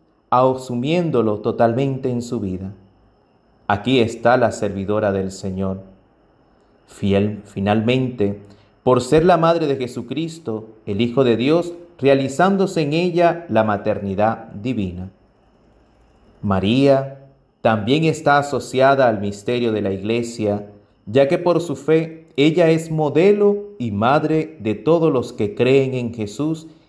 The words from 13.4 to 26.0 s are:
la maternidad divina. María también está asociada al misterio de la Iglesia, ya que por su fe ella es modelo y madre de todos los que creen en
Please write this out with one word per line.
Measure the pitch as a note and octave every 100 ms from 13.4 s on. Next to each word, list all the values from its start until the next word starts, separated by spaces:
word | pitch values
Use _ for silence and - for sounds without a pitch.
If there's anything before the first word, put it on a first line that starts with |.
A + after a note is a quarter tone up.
| -
la | A2
maternidad | G#2+ G2+ G#2+ G2+ G2+ F#2+ G#2+ A2+ -
divina. | G#2 A2+ A2 F#2+ F2+ F#2 - _ _ _ _ _ _ _ _ _ _ _ _
María | G#2 F#2+ F#2+ B2+ C#3 C3+ C3+ - - _ _ _
también | A#2 A2 G2+ D3
está | D#3+ D#3 D3 C#3+
asociada | C#3+ B2+ - B2+ C3+ C3+ B2
al | G#2
misterio | G2+ G2 - B2 A#2
de | G#2+
la | G2
Iglesia, | G2 G2+ A#2 A#2 - G#2 G2+ - - _ _ -
ya | B2 C#3
que | E3+
por | F3 E3
su | E3 C#3
fe | - D#3+ D#3+ - - -
ella | D3+ E3 D#3+
es | E3 D#3+
modelo | D#3 D3+ D3 G3 G#3 G3+ G3+ - -
y | A#2
madre | G2+ A2+ D3+ D#3 D#3 D#3 -
de | G#2+ G#2
todos | - E3 D#3+
los | C3 A#2
que | - G#2 -
creen | A#2+ C3+ C3
en | B2+